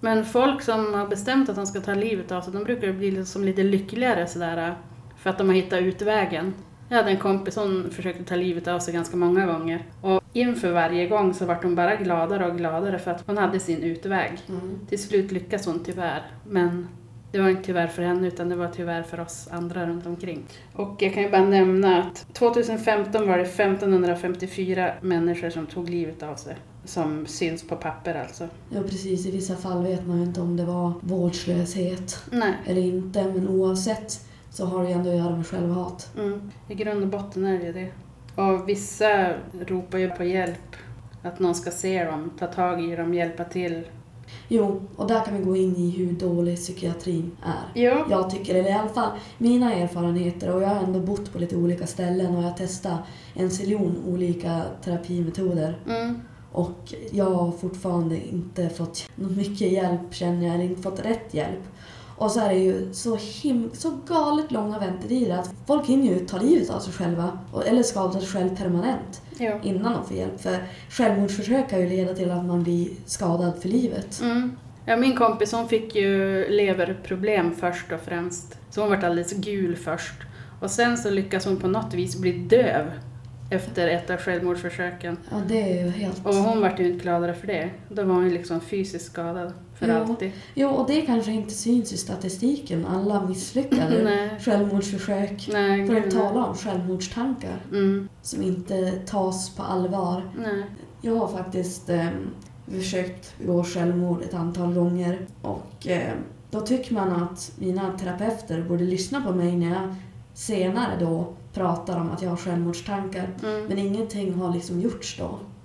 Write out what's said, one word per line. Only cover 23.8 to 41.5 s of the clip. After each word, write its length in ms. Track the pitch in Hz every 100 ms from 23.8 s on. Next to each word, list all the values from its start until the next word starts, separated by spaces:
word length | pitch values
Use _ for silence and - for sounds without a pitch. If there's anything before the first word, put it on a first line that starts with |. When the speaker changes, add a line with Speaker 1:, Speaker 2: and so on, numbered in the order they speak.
| 196 190 175 175 180 180 185 - 185 185 180 -
Speaker 1:
människor 500 | 185 170 170 170 170
som 160 | 165 151
tog 220 | 185 170
livet 320 | 175 160 160
av 120 | 151
sig. 220 | - 143 165 - -
Som 420 | - 185 156 151 151
syns 360 | - 170 165 -
på 80 | 170
papper, 380 | 160 151 -
alltså. 340 | 156 127 - 170 - -
Speaker 2:
Ja, 120 | 208
precis. 440 | 190 185 190 175 185
I 40 |
vissa 260 | 190 185 180
fall 260 | 185 180
vet 240 | 180 180 175
man 100 | 175
ju 40 |
inte 160 | 175 175
om 160 | 175 175
det 80 |
var 280 | 175 175 175 175
vårdslöshet 1200 | 175 185 175 175 - 175 175 190 180 185 - - -
Speaker 1:
Nej. 220 | 240 214 175 -
Speaker 2:
eller 160 | 185
inte. 420 | 180 185 185 202
Men 240 | 190 185 190
oavsett 760 | 190 190 185 226 214 - - - - -
så 140 | -
har 180 | 180 185
det 60 | 180
ju 60 |
ändå 160 | 175 180
att 60 | 175
göra 200 | 170 170
med 100 | 165
självhat. 640 | 185 175 180 180 180 - -
Speaker 1:
Mm. 320 | 202 202 - - -
I 60 |
grund 280 | 202 214 208
och 60 | 196
botten 380 | 202 196 185 196
är 120 | 185
det 60 | 175
ju 60 |
det. 160 | 180 185 - - - - -
Och 260 | 196 190 185
vissa 640 | 202 - - 214 208 180 165 - 175 180
ropar 320 | 185 180 185
ju 120 | 185
på 140 | 180
hjälp. 520 | 175 185 175 170 - - - - - -
Att 160 | 175 180
någon 160 | 185